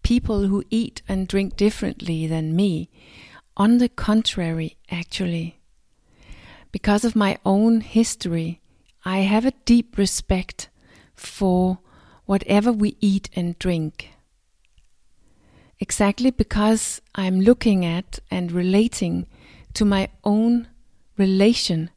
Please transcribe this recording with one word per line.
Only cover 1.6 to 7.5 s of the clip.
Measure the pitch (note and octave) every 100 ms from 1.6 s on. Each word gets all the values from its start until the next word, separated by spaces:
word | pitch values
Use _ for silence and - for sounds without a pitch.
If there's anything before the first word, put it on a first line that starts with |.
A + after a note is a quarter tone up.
| G#3 - G3+ - - D#3+ D#3+
than | D#3+ D#3 E3
me. | G3+ D#3+ - _ - - - - _ -
On | G#3 A#3+
the | A#3+
contrary, | - - G#3+ A3+ F#3 E3 E3 D#3+ _ -
actually, | F3 E3+ - F3+ E3+ E3 _ _ _ _ _ _ _ - - - - -
because | - - G#3
of | A#3 A3
my | G3+ -
own | -